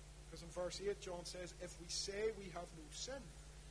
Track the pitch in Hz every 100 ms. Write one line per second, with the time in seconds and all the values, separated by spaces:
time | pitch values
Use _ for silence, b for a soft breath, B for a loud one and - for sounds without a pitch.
0 | - - - 165 165 175 175 175 202 196
1 | 185 175 165 180 175 - 180 - 170 -
2 | - 196 220 202 190 170 175 160 151 -
3 | 247 269 175 - - - -